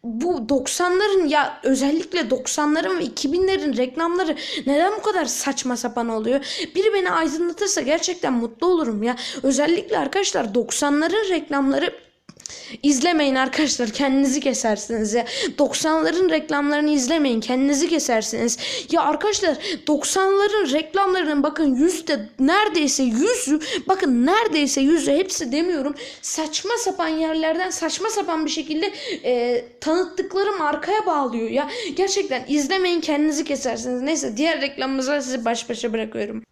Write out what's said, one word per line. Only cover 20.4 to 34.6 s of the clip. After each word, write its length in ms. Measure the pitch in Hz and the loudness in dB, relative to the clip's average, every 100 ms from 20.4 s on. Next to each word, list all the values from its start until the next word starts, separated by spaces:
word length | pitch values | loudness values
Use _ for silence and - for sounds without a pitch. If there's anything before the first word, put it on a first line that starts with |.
| 415 427 330 | 2 2 0
reklamlarının 720 | 285 311 392 392 370 311 294 | 0 0 0 2 2 0 0
bakın 320 | 285 311 302 247 | 0 2 0 4
yüzde, 540 | 320 359 - 220 214 - | 2 2 -2 -4 -4 0
neredeyse 640 | 262 370 427 339 294 - | 2 4 2 2 0 2
yüzü, 560 | 254 220 370 494 - 302 311 427 - | 2 2 2 2 0 -2 0 -6 0
bakın 380 | 381 359 240 254 | 0 2 4 4
neredeyse 560 | 415 453 311 285 277 | 4 2 2 0 2
yüzü, 300 | 269 330 277 | 2 2 2
hepsi 400 | 285 370 - 285 | 2 0 -4 -4
demiyorum, 440 | 277 349 330 269 285 - - | -2 0 -2 -4 -6 -12 -12
saçma 500 | - - 311 311 392 466 | -8 -6 -4 -6 -4 -2
sapan 300 | 453 381 330 | -2 -2 -2
yerlerden 600 | 320 320 320 320 330 370 | 0 0 0 0 0 -2
saçma 400 | - 320 - 403 | -2 -4 -2 -2
sapan 360 | 427 370 320 302 | -2 -2 -2 -2
bir 60 | |
şekilde, 400 | 320 277 311 392 403 523 370 | -4 -4 -2 -4 -4 -8 -6
e, 420 | - 247 240 240 - - | -2 0 0 -2 -4 -8
tanıttıkları 680 | - 330 349 - - 370 403 | -2 0 0 -4 -4 0 0
markaya 540 | 392 302 302 302 427 403 | 0 -2 -2 -2 0 0
bağlıyor 440 | 302 269 226 226 | 0 0 -2 -2
ya. 200 | 233 294 480 415 277 | -2 -2 -6 -6 -2
Gerçekten 480 | 381 403 302 254 - | 0 0 -2 -4 -2
izlemeyin, 540 | 294 277 381 370 349 | -2 0 0 2 0
kendinizi 420 | 311 294 302 294 | 0 0 2 0
kesersiniz. 580 | 320 277 254 226 247 247 | -2 -2 -2 -4 -4 -4
Neyse, 360 | 262 311 269 214 | -2 -2 -4 0
diğer 240 | 311 311 | 0 0